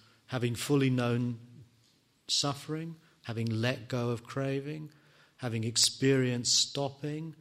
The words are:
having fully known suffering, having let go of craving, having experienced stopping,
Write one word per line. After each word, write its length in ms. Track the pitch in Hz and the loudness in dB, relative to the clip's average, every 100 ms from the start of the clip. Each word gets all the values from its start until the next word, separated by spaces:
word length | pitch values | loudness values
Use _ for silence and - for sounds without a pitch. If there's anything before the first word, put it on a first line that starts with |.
| - _ - | -20 _ -8
having 300 | 131 120 117 | -2 -2 -2
fully 340 | - 143 135 | 2 4 6
known 480 | 127 120 120 120 117 - - - _ _ _ _ _ - | 4 2 2 0 -4 -12 -20 -20 _ _ _ _ _ -4
suffering, 720 | - 143 139 - 156 165 165 _ _ | 0 0 -4 -6 -8 -8 -12 _ _
having 240 | - 113 113 | -8 -2 0
let 400 | 110 123 120 117 | 0 0 -2 -4
go 240 | 127 120 | -2 -2
of 140 | 117 | -4
craving, 640 | - 139 135 139 139 156 151 - _ _ _ - | -6 -4 -2 -4 -6 -10 -12 -18 _ _ _ -8
having 260 | 127 113 | -4 -2
experienced 920 | 113 113 - - 135 135 127 123 113 - | 0 2 2 4 4 6 4 0 2 2
stopping, 800 | - 139 139 139 147 156 160 151 | 2 0 -4 -4 -8 -6 -10 -14